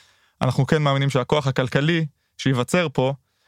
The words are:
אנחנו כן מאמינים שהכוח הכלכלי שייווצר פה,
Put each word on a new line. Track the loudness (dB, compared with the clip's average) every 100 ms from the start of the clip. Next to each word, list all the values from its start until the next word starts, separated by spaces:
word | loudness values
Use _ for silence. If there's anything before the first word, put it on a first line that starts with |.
| _ _ _ _
אנחנו | 0 2 0
כן | 0
מאמינים | 0 2 0
שהכוח | 0 0 0 0
הכלכלי | -2 0 0 0 0 -2 -8 _ -6
שייווצר | -2 -2 0 0 0
פה, | 0 -2 -4 _ _